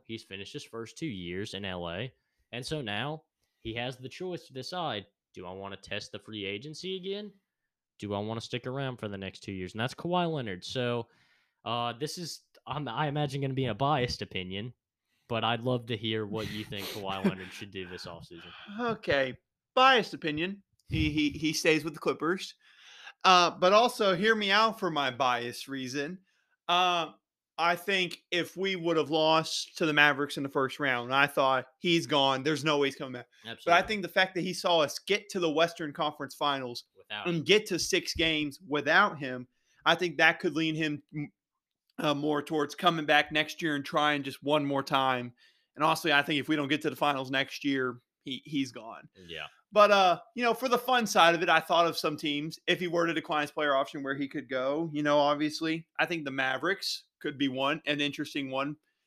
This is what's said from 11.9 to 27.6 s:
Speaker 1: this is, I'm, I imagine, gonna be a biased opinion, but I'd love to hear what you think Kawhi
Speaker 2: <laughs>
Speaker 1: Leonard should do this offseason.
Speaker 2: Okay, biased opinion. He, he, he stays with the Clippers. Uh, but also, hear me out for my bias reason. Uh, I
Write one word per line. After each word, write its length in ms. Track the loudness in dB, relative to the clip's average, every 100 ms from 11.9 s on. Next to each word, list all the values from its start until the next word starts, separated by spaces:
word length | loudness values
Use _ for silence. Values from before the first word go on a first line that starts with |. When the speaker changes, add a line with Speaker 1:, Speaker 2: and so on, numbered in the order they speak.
| -6
Speaker 1:
this 180 | -8 -8
is, 240 | -10 -12 _ _ -10
I'm, 220 | -8 -6
I 200 | -2 -2
imagine, 340 | 0 -2 -2
gonna 120 | -4
be 120 | -2 -2
a 80 | 0
biased 460 | 0 2 0 -4
opinion, 520 | -8 -8 -6 -8 -8 -12 _ _ _ _ -6
but 160 | -2
I'd 180 | 0 0
love 240 | 0 -2 -2
to 100 | -4
hear 280 | -2 -2 -2
what 240 | -6 -6
you 160 | -6 -8
think 220 | -10 -8
Kawhi 360 | -8 -6 -2 -2
Speaker 2:
<laughs> 0 |
Speaker 1:
Leonard 260 | -2 -8
should 160 | -14 -12
do 160 | -10 -10
this 180 | -12 -12
offseason. 420 | -16 -16 -18 -18 -18 -14 -6
Speaker 2:
Okay, 580 | -6 -4 0 0 0 -6 _ _ _ 4
biased 380 | 6 6 2 -4
opinion. 480 | -4 -2 -2 -6 _ _ -4
He, 240 | 0 2
he, 180 | 2 0
he 240 | 0 -2
stays 300 | 0 2 2
with 100 | 0
the 60 | -4
Clippers. 560 | -2 0 -2 -2 -6 -16 _ _ -20 -20 -20 0
Uh, 280 | 6 6 6
but 220 | 4 6
also, 420 | 8 6 4 2 4
hear 180 | 4
me 160 | 2 4
out 300 | 4 4 0
for 100 | -2
my 220 | 0 0
bias 560 | 2 2 2 -2 -8 -10
reason. 520 | -8 -6 -6 -6 -10 _ _ _ _ 0
Uh, 440 | 2 2 0 -2 -10 _ _ _
I 180 | 0